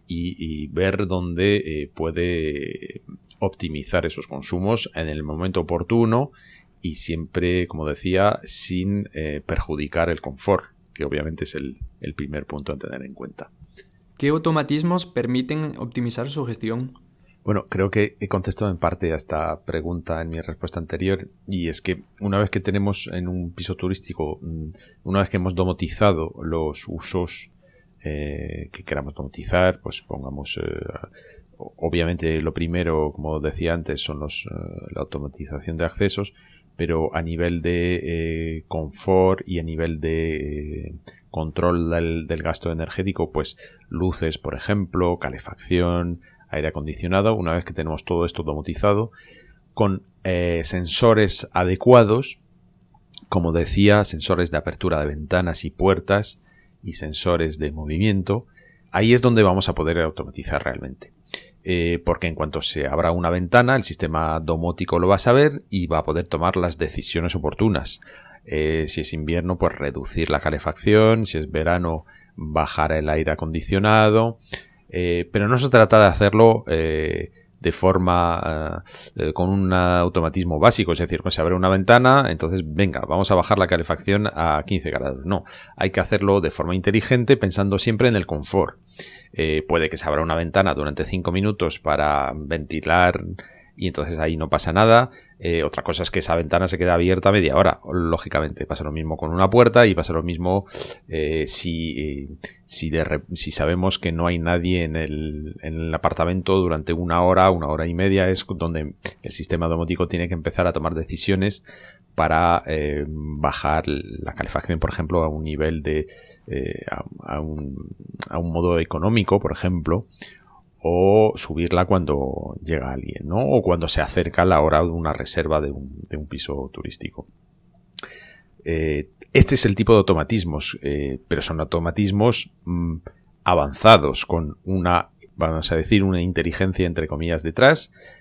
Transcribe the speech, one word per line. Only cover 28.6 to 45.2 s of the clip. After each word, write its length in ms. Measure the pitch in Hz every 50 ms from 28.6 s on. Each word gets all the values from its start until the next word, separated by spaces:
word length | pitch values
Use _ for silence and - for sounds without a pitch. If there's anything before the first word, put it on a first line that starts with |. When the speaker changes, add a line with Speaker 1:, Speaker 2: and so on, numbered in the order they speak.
| 76 76
Speaker 1:
que 120 | - - 92
queramos 320 | - 78 71 67 71 73
domotizar, 680 | - 69 67 - - - - 92 90 92 92 90 -
pues 220 | - - - - -
pongamos, 560 | - - 69 67 67 69 69 73 - - -
eh, 0 | 50 50 50 50 - - - - - - - - - - - - - _ _ _
o-, 160 | - - - -
obviamente 600 | 80 82 80 85 82 85 87 78 82 80 80 78
lo 120 | 76 78 76
primero, 580 | - 85 82 85 90 87 82 80 78 76 76 -
como 260 | - 73 78 78 76
decía 340 | 71 76 73 - 85 82 85
antes, 260 | 85 78 - 76 69
son 200 | - - 78 71
los, 260 | 76 76 - - -
eh, 80 | - 50 50 50 50 50 50 - - -
la 80 | -
automatización 760 | 73 - - 71 71 71 - - 76 69 73 71 - 85 82
de 100 | 80 85
accesos, 500 | 80 - - 101 95 - 101 101 - - _ _ _ - _ _ _ _
pero 380 | - 85 80 82 80 80 - -
a 80 | 82
nivel 400 | 82 82 82 82 85 87 87 85
de, 380 | 80 87 87 87 87 87 90 - -
eh, 600 | 78 85 82 82 82 80 80 82 80 80 80 - -
confort 760 | - 80 78 71 - - - 98 95 92 92 92 95 - -
y 140 | - 90 85
a 40 | 82
nivel 360 | 82 80 78 82 82 82 76
de, 880 | 78 80 82 82 80 82 78 76 76 73 76 73 73 76 76 76 76 76
eh, 80 | 76 76 - - - _ _ _
control 640 | - 82 80 80 - - 85 87 87 85 85 82
del, 340 | 85 82 85 82 82 82 80
del 160 | 80 85 78
gasto 300 | 80 82 82 - - 87
energético, 600 | 82 80 80 - - - 95 98 92 - 82 -
pues 260 | - 78 73 - - - - - - _ _ _
luces, 500 | - 80 90 92 82 - 82 80 78 -
por 160 | - 71 71
ejemplo, 640 | 65 - - 104 104 95 82 - 92 90 87 87 -